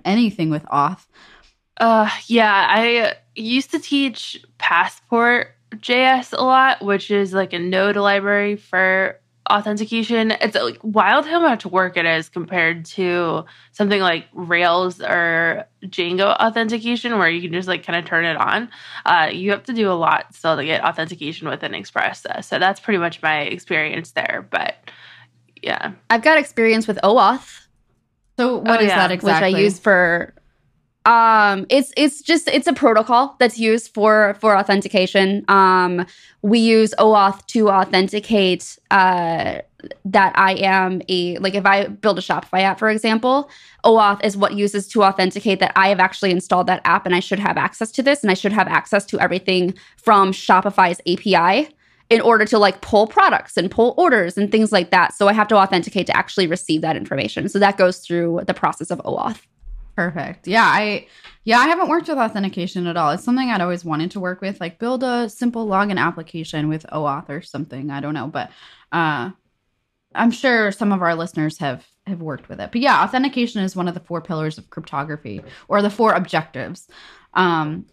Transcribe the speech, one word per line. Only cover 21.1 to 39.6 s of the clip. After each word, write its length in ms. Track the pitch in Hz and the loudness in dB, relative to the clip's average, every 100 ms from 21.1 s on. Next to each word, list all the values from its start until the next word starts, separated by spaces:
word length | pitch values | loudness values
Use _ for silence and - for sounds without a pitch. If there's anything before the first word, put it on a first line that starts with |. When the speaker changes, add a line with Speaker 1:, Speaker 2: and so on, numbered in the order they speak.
| 170 151 165 156 | -8 -12 -10 -10
Speaker 2:
within 240 | 135 - | -8 -8
Express. 520 | - - - - - - | -10 -8 -4 -4 -6 -12
Uh, 160 | - | -12
so 160 | - 170 | -6 -2
that's 220 | 185 196 | -2 -2
pretty 200 | - 196 | -4 -2
much 220 | 170 165 | -2 -4
my 200 | 160 151 | -4 -2
experience 680 | 143 175 - 160 151 156 - | -4 -10 -6 -4 -4 -6 -8
there. 360 | - - - 190 | -6 -6 -6 -6
But, 260 | - - - - - - - _ _ _ - | -6 -6 -10 -16 -20 -20 -20 _ _ _ -14
yeah. 300 | - - - 185 - | -8 -6 -8 -10 -2
Speaker 3:
I've 120 | 226 | 0
got 160 | 302 311 | 4 2
experience 500 | 294 - 226 220 220 | 2 0 2 2 -2
with 120 | 202 | 0
oauth. 640 | 196 240 202 262 - - _ _ _ _ _ _ _ - | 2 4 4 2 -6 -20 _ _ _ _ _ _ _ -2
Speaker 1:
So 200 | 247 240 | -2 0
what 220 | 226 226 | 0 2
Speaker 2:
Oh, 40 | |
Speaker 1:
is 40 | 214 | 4
Speaker 2:
yeah. 80 | 180 | 2
Speaker 1:
that 160 | 185 | 2
exactly? 400 | 180 196 160 185 | 0 0 2 2
Speaker 3:
Which 80 | 190 | 2
I 20 | |
use 160 | 202 190 | 2 2
for, 560 | 214 185 175 170 - _ _ _ _ _ _ _ 226 | 2 4 4 0 -4 _ _ _ _ _ _ _ 4
um, 600 | 233 226 220 208 196 185 | 6 6 4 4 0 0
it's, 220 | 269 254 - | 0 0 0
it's 240 | 294 - | 0 0
just, 260 | - 330 - | -2 0 2
it's 180 | 294 339 | 0 0
a 60 | |
protocol 640 | 262 - 220 220 240 269 - | 2 2 2 4 2 2 0
that's 220 | 247 226 | 0 2
used 340 | 226 226 - | 0 0 -2
for, 440 | - 214 214 208 208 | 0 4 4 4 2
for 160 | 220 196 | 2 2
authentication. 880 | 202 196 196 202 185 196 190 202 - | 2 0 2 0 2 2 2 0 2
Um, 560 | 196 190 185 180 175 175 - - _ | 4 6 4 2 -2 -6 -10 -20 _
we 180 | 208 233 | 2 4
use 340 | 226 220 220 - | 4 4 4 4
oauth 480 | 214 214 196 196 - | 4 6 4 0 -4
to 220 | 233 214 | 0 2
authenticate, 1080 | 190 185 185 190 208 - 220 190 180 - - - | 2 2 0 0 -4 0 2 2 0 -6 -14 0
uh, 720 | 196 185 180 165 165 - - | 2 4 2 -2 -2 -4 -8